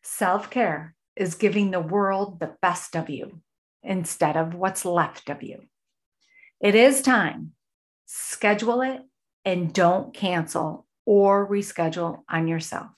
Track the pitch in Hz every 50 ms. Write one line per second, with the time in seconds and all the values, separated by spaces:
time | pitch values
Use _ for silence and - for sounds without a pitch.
0 | _ - - - 214 185 185 202 196 - - 254 233 185 156 156 160 160 _ _
1 | _ _ _ - 196 180 165 - 220 202 175 208 202 190 185 180 165 156 185 202
2 | 202 190 196 196 202 202 190 - 165 156 - _ - 180 175 - - - - 165
3 | 160 - 147 127 - - - 160 _ _ _ _ _ _ _ _ _ - 196 185
4 | 170 - - - 170 151 151 160 160 165 170 175 185 190 185 - - 185 175 170
5 | 156 - - - - - 143 - 123 110 104 - - _ _ _ _ _ _ _
6 | _ _ _ _ _ _ _ _ _ _ _ _ - 202 202 220 240 277 277 277
7 | - 269 254 220 185 156 - 160 160 160 - _ _ _ _ _ _ _ _ _
8 | _ - - - - - - - - 208 208 208 226 226 233 247 262 262 262 262
9 | - _ _ _ _ _ _ _ _ 196 185 180 175 160 - 196 180 170 180 190
10 | - - - - - 185 180 170 165 160 - - - 156 - - _ _ _ _
11 | _ - 208 202 196 196 196 202 202 196 202 202 202 - - - 170 165 165 180
12 | 170 165 - - _ - - 165 165 165 165 165 160 - - - - - _